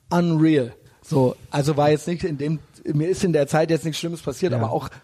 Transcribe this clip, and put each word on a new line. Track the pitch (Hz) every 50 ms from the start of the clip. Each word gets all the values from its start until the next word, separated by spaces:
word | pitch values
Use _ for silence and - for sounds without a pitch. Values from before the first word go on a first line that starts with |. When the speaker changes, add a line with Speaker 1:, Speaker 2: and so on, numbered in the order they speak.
| _ -
Speaker 1:
Unreal. | 175 175 175 170 160 156 160 160 156 139 120 120 - _ _ - _ _
So, | _ - - 135 127 123 - - - -
also | - 147 135 156 147
war | 143 147 151
jetzt | 151 147 -
nicht | 175 175 - 185
in | 165 147
dem, | 131 147 156 160 147 - _ _ - -
mir | - 151 147 156
ist | 180 185 - 196
in | 175
der | 156 147 139
Zeit | - 165 156 160 156
jetzt | 165 143 160
nichts | 165 143 -
Schlimmes | 170 170 170 -
passiert, | - 151 123 - 185 175
Speaker 2:
Ja. | 123
Speaker 1:
aber | 117 113 110
auch | - - 131 - - -